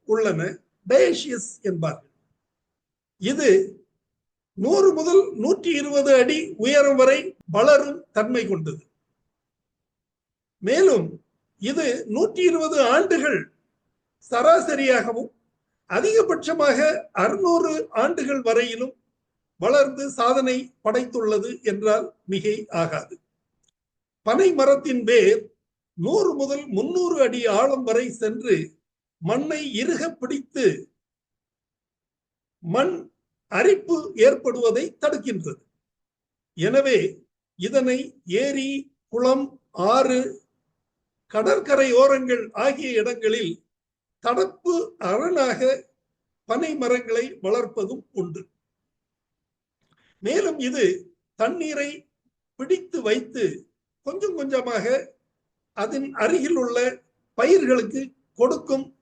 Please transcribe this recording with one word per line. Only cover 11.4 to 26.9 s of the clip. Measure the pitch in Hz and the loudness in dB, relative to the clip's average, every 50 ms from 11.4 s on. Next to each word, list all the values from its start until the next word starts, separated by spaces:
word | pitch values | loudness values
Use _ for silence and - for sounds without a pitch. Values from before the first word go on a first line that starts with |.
| _ _ _ _ | _ _ _ _
இது | 190 247 285 339 311 254 247 330 - | -6 -4 -2 -2 -2 -2 -2 -4 -6
நூற்றி | 220 208 285 403 440 - 359 | -6 -2 -2 -2 0 0 2
இருபது | 359 349 339 320 311 311 311 285 | 2 2 2 2 0 0 2 2
ஆண்டுகள் | 254 233 262 330 403 381 349 285 277 294 226 160 - - _ _ _ _ _ _ _ _ _ _ _ _ _ _ - - | 2 4 4 2 2 2 0 0 0 0 -2 -4 -6 -10 _ _ _ _ _ _ _ _ _ _ _ _ _ _ -10 -6
சராசரியாகவும், | 240 240 - 320 339 330 - 320 294 269 277 254 254 226 208 240 220 240 - - - _ _ _ _ _ _ _ _ _ _ - | -2 2 4 4 4 4 2 0 -2 0 2 2 2 2 0 -2 -6 -6 -8 -10 -14 _ _ _ _ _ _ _ _ _ _ -6
அதிகபட்சமாக | 180 220 370 440 440 453 392 370 330 - - 311 339 320 294 277 233 262 302 311 - - - - | -4 -2 0 2 4 4 2 2 0 -2 -4 -4 -2 0 2 2 2 2 2 0 0 -2 -6 -8
அறுநூறு | - 190 - - 392 392 381 - 170 170 359 320 311 - - - | -4 -2 -2 0 0 0 0 2 2 2 0 0 -2 -6 -8 -4
ஆண்டுகள் | - 220 254 320 339 320 262 277 277 269 | -2 -2 -2 0 -2 -4 -4 -4 -4 -2
வரையிலும் | 233 226 226 233 247 240 226 233 254 269 - _ _ _ _ _ _ _ _ _ _ _ _ - | -2 0 0 0 0 -2 -4 -8 -8 -10 -10 _ _ _ _ _ _ _ _ _ _ _ _ -4
வளர்ந்து | 180 226 277 285 277 269 262 262 277 277 | 0 2 4 4 4 2 -2 -6 -10 -8
சாதனை | 254 247 233 247 262 269 262 254 254 254 262 - _ _ - | -4 -2 0 2 2 2 0 0 -2 -4 -6 -10 _ _ -4
படைத்துள்ளது | 220 220 247 247 - - 240 220 214 214 196 214 247 254 - | -2 -2 -2 -2 -4 -4 -4 -2 0 -2 -2 -2 -6 -10 -6
என்றால் | - 214 190 202 214 214 214 220 - - - _ _ | -4 -4 -4 0 0 2 2 0 0 -6 -12 _ _
மிகை | 180 196 190 - 208 214 214 - - | -6 -6 -4 -2 -2 -4 -4 -6 -6
ஆகாது. | - 170 165 - 156 139 - - - - _ _ _ _ _ _ _ _ _ _ _ _ _ _ _ _ _ _ _ _ - | -4 -4 -2 -2 -4 -8 -8 -12 -18 -20 _ _ _ _ _ _ _ _ _ _ _ _ _ _ _ _ _ _ _ _ -2
பனை | 214 240 330 392 370 | 0 2 4 4 4
மரத்தின் | 330 277 269 277 277 277 285 302 254 247 214 | 4 4 4 4 4 4 2 -2 -4 -2 2
வேர் | 220 247 226 185 196 226 220 - - _ _ _ _ _ _ _ _ _ 170 | 4 4 6 6 6 4 2 0 -6 _ _ _ _ _ _ _ _ _ -6
நூறு | 170 254 359 427 381 359 294 | -2 0 0 2 2 0 0
முதல் | 277 277 269 277 285 285 | -2 -2 -4 -4 -6 -6
முந்நூறு | 254 196 196 254 320 | -4 -4 -4 -2 -2